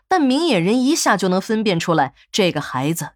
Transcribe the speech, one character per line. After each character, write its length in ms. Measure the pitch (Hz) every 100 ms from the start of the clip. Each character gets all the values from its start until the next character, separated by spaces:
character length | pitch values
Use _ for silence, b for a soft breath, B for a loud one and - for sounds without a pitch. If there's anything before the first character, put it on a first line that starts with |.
| -
但 120 | 381
明 240 | 269 269 339
眼 160 | 202
人 160 | 170 247
一 160 | 254 320
下 200 | 285 202
就 120 | 190
能 100 | 185
分 240 | - 220
辨 160 | 214 165
出 140 | -
来， 220 | 160 131 b b
这 200 | - 180
个 80 | 151
孩 320 | - 127 143
子 200 | 165 143